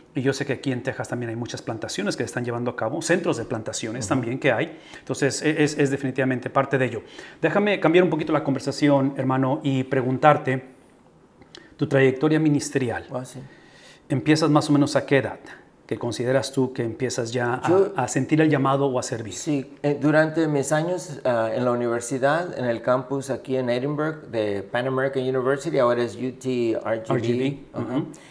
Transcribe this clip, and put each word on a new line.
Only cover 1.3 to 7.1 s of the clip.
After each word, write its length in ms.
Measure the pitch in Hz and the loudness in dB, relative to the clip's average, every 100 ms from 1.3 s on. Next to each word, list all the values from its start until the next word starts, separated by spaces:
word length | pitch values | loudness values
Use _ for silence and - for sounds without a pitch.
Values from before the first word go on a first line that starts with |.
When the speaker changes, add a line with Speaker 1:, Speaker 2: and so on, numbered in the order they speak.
| 113 | -6
Speaker 1:
muchas 260 | 113 123 | -6 -8
plantaciones 560 | - 110 110 - 202 151 | -8 -8 -6 -4 -4 -2
que 60 | |
se 20 | 120 | -4
están 180 | 123 | -4
llevando 280 | 123 117 120 | -4 -4 -4
a 40 | - | -2
cabo, 280 | 113 131 | -4 -2
centros 340 | 156 175 170 131 | 0 0 0 -2
de 80 | 110 | -4
plantaciones 600 | 113 110 - 113 120 110 | -6 -6 -6 -6 -6 -2
Speaker 2:
Ujú. 40 | |
Speaker 1:
también 300 | 135 117 131 | -2 -2 0
que 120 | 139 | 2
hay, 280 | 113 170 - - - | 2 0 -8 -20 -14
entonces 460 | - 131 139 120 | -8 -2 -2 0
e-, 200 | 139 156 | 0 2
es, 140 | 147 151 | 2 2
es 140 | 139 | 0
definitivamente 580 | 135 135 127 131 123 - | 0 -2 0 0 0 0
parte 300 | 139 135 135 | 0 2 2
de 60 | 127 | 0
ello. 180 | 110 - | -4 -10